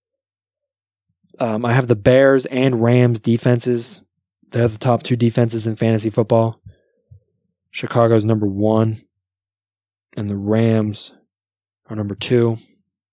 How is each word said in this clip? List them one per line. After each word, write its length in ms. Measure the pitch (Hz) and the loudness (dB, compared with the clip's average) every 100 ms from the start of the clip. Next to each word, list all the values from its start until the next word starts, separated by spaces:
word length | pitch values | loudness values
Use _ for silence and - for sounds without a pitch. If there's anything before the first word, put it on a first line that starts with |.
| _ _ _ _ _ _ _ _ _ _ _ _ _ - | _ _ _ _ _ _ _ _ _ _ _ _ _ -6
Um, 260 | 120 107 120 | -4 -4 0
I 80 | |
have 140 | 127 123 | 0 0
the 80 | 110 | 0
Bears 500 | 113 127 135 135 127 | 4 4 6 2 0
and 360 | 131 131 120 | -2 0 2
Rams 380 | 117 123 123 110 | 2 4 4 0
defenses. 840 | - 117 127 123 123 120 113 - _ _ _ _ _ | 0 0 2 0 0 -4 -6 -14 _ _ _ _ _
They're 160 | 120 117 | -2 -2
the 100 | 107 | -2
top 260 | 131 120 | 0 0
two 120 | - 120 | 0 0
defenses 520 | 117 123 117 113 110 | 0 0 -2 -2 -6
in 80 | 107 | -2
fantasy 340 | 113 110 110 | 0 0 -2
football. 520 | 123 117 117 113 - - - _ _ _ - _ _ _ _ _ | -2 0 2 0 -4 -18 -20 _ _ _ -20 _ _ _ _ _
Chicago's 520 | - 113 123 117 113 | -12 -4 2 4 2
number 240 | 107 110 104 | 2 -2 -2
one, 540 | 98 107 110 113 110 _ _ _ _ _ _ _ _ _ _ _ - | -2 0 2 0 -4 _ _ _ _ _ _ _ _ _ _ _ -10
and 140 | 101 | -6
the 80 | 101 | -6
Rams 760 | 101 110 113 110 107 104 - _ _ _ _ _ _ _ - | -2 2 2 2 -2 -6 -14 _ _ _ _ _ _ _ -14
are 60 | 107 | -8
number 180 | 101 101 | -8 -8
two. 420 | - 123 117 113 _ _ _ _ _ | -2 0 0 -2 _ _ _ _ _